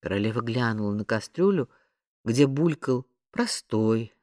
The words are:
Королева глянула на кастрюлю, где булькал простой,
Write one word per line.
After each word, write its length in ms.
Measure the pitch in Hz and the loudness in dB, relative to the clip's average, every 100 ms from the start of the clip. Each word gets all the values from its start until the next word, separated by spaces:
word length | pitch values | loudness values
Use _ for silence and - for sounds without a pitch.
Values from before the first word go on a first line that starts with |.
Королева 400 | 87 98 107 110 | -2 -2 0 -2
глянула 500 | 117 117 120 110 104 | -2 0 0 -2 -2
на 120 | 104 | -4
кастрюлю, 680 | 107 113 - - 190 190 123 _ _ _ _ _ | -2 -4 -4 0 2 2 -2 _ _ _ _ _
где 220 | - 117 143 | -4 4 4
булькал 600 | 135 165 147 - 127 - _ _ | 4 0 0 -2 -2 -4 _ _
простой, 800 | - 240 - - 110 110 113 110 _ | -4 -4 -4 -4 0 2 2 -2 _